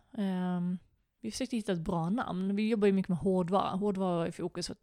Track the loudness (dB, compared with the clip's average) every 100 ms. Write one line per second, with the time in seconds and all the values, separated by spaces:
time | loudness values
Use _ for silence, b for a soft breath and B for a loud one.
0 | _ -4 -2 0 0 0 -2 -4 -8 _
1 | _ _ -8 -6 -4 -2 -2 -2 -2 -2
2 | 0 0 -2 -2 -2 0 2 4 4 4
3 | 2 0 2 2 2 2 2 0 0 0
4 | 0 0 -2 -4 -6 -6 -8 -10